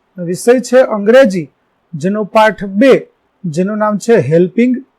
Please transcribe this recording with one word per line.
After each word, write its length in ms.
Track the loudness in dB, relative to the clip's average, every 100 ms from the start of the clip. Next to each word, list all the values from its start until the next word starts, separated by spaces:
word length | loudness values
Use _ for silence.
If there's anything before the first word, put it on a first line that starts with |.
| _ -12
વિષય 420 | -8 -4 0 0
છે 240 | 2 0 0 -2
અંગ્રેજી, 520 | 2 4 4 0 -8 _ _ _ _
જેનો 300 | -6 -4 -4
પાઠ 380 | -2 2 2 0 -6 0
બે, 100 | 4 4 0 _ _ _
જેનું 340 | -8 -6 -4 -4
નામ 200 | -4 -4
છે 220 | 0 0
હેલ્પિંગ 580 | 2 0 0 0 -2 -2 -8